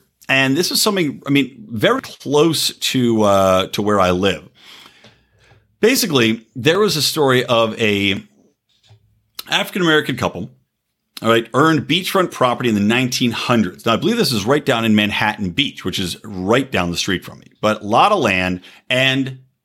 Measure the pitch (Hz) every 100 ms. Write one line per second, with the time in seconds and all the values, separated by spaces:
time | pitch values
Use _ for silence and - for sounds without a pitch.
0 | _ _ - 135 135 139 180 285 220 196
1 | 151 113 - 143 123 - - 113 170 262
2 | - - 135 147 165 143 - - - 131
3 | 120 110 104 98 95 92 95 - 104 101
4 | 90 90 98 85 - _ - - - _
5 | - _ _ _ _ _ _ _ 214 262
6 | 208 135 113 113 - 123 127 185 214 156
7 | 120 160 135 127 120 117 113 107 107 101
8 | 98 98 - _ _ _ _ _ _ _
9 | _ _ _ - - 170 196 208 170 151
10 | 151 131 90 87 - _ _ _ _ _
11 | _ - 113 117 113 127 160 156 127 170
12 | 180 190 175 - 127 110 123 104 104 120
13 | 127 - 123 107 - 120 90 - 120 110
14 | 165 233 185 110 104 147 - 117 113 107
15 | 104 - 107 107 92 85 139 - 95 90
16 | 90 73 107 95 92 127 135 98 87 82
17 | - 92 - - - _ 107 107 101 120
18 | 196 202 113 92 92 90 - - - 127
19 | 131 135 135 131 _ _